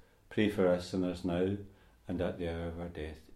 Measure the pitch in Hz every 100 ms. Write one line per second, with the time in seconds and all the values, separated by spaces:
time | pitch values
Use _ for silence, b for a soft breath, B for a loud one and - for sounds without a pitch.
0 | b b - - 104 104 90 87 90 98
1 | 90 87 90 87 92 101 104 b b b
2 | - 87 87 - 85 85 82 85 87 80
3 | 78 78 -